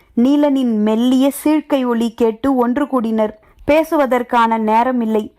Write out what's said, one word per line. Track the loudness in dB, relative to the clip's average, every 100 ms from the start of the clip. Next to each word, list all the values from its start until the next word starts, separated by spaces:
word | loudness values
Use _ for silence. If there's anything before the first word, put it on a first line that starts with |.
| _ 0
நீலனின் | 2 4 2 0 0 0
மெல்லிய | 0 0 2 2 0 0
சீழ்க்கை | 0 0 0 -2 -2
ஒலி | -2 -2
கேட்டு | 0 -2 0 -2 0
ஒன்று | 0 -2 -2
கூடினர். | -2 -2 -2 -2 -4 _ _ 0
பேசுவதற்கான | 0 2 0 0 -2 0 0 0 0
நேரமில்லை. | 0 0 0 -2 -2 -2 -4